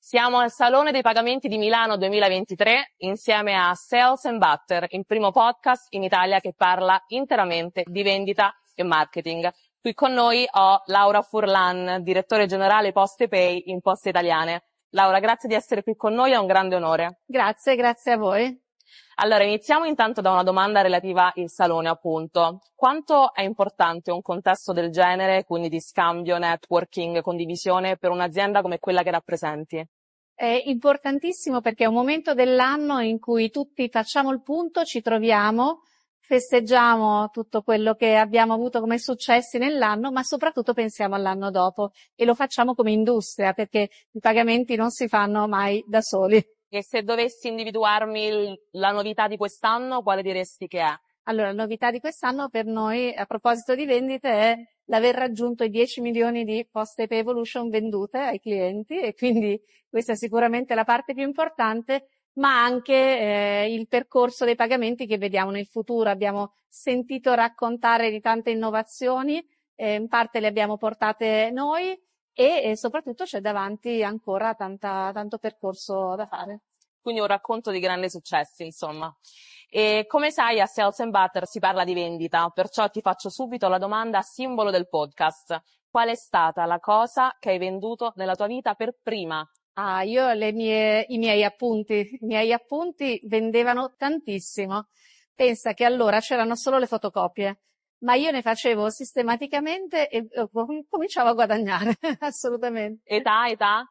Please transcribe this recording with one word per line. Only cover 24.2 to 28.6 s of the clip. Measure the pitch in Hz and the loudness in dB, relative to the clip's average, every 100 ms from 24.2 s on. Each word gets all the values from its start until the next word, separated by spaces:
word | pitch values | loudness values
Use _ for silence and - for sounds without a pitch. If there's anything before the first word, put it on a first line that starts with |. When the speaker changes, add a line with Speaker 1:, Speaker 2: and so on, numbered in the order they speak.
Speaker 1:
contesto | - 180 190 185 - | -4 -2 2 0 0
del | 175 170 | -2 -2
genere, | 165 180 185 190 190 | 4 4 4 2 2
quindi | 190 170 170 | 0 -4 -4
di | 160 | -6
scambio, | - - 170 170 175 175 | -6 0 2 2 -2 0
networking, | 175 170 - 175 175 - 170 170 | 0 -2 0 0 0 -6 -2 -2
condivisione, | 160 175 170 170 196 180 190 185 | -2 -4 -6 -4 0 0 0 -2
per | 180 | -2
un'azienda | 175 175 160 202 202 | 0 -2 0 0 0